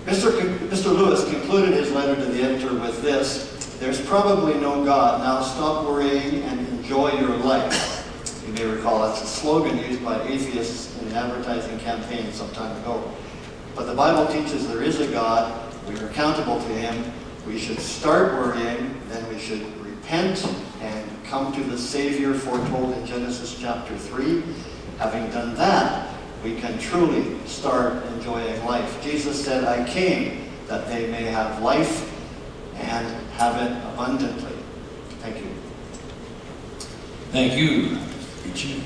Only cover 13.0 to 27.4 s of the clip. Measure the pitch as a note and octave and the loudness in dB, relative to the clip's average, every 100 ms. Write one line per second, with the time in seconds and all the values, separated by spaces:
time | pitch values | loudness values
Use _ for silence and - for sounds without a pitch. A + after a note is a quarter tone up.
13 | - - - - - - - - - B2 | -4 -8 -10 -12 -12 -12 -12 -6 -4 4
14 | D3+ D#3 D3+ D3+ D3 C3+ A#2+ A2+ C#3+ D3 | 6 6 4 2 0 -2 -2 0 2 2
15 | C#3 B2 A2+ A2+ A2+ - - - - G#2+ | 2 2 4 4 2 -2 -8 -10 -8 -6
16 | G#2+ - D3+ D#3 B2+ A#2 A#2 A2 A#2 A#2 | -6 0 2 2 2 0 0 -2 -2 -2
17 | A#2+ - - - - G#2+ - - - - | -4 -8 -12 -12 -6 -4 -2 -4 -4 -2
18 | - F#3 - - B2+ A#2 A#2 B2 B2+ - | 4 6 6 4 0 0 -2 -2 -4 -6
19 | G#2+ A2+ A2+ G#2+ - A2 G#2+ - G#2 - | -8 -8 -6 -8 -6 -6 -6 -10 -10 -10
20 | - E3 F#3 F#3+ - - - - A2 G#2+ | -2 0 2 0 -2 -4 -8 -8 -8 -6
21 | G#2+ G#2 - C#3 C#3 C#3 B2+ A#2+ A#2+ D3 | -8 -10 -4 -2 -2 -2 -2 -2 -2 0
22 | C#3 C#3 C#3 C3 B2+ B2 C3 C3 B2+ B2 | 0 2 2 2 0 0 0 0 0 -2
23 | A#2 B2 B2 B2 - - B2 A#2 - G#2 | -2 -4 -2 -4 -6 -6 -4 -4 -4 -8
24 | - B2 D3 E3+ - - - - - - | -6 -2 2 2 0 -8 -10 -12 -12 -4
25 | A2 A#2 A2 A#2+ A#2 A2+ F#3 G3 - - | -2 -2 -2 -4 -4 2 6 6 4 0
26 | - - - - A2 A2+ A#2 A2 - E3+ | -6 -10 -12 -8 -4 -4 -4 -4 0 4
27 | E3 C3 - - | 4 4 0 -4